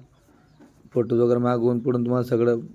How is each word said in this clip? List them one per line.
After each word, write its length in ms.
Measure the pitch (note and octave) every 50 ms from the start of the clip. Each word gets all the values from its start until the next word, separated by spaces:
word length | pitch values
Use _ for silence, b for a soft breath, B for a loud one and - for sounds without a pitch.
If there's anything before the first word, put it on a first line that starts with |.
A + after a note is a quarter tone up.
| - _ b b b b b b b b b b b b b b _ - -
फोटो 300 | B2 A2+ A2+ A#2+ A#2 A#2+
वगैरे 160 | A#2+ B2 A#2+
मागवून 380 | A#2+ B2 B2 A#2+ A#2 B2 B2 A#2
पुढून 260 | A#2 C3 B2 A#2+ A#2+
तुम्हाला 240 | A#2+ B2 B2 A#2+ B2
सगळं 300 | B2+ A2+ A#2+ A#2+ A#2 A#2 - -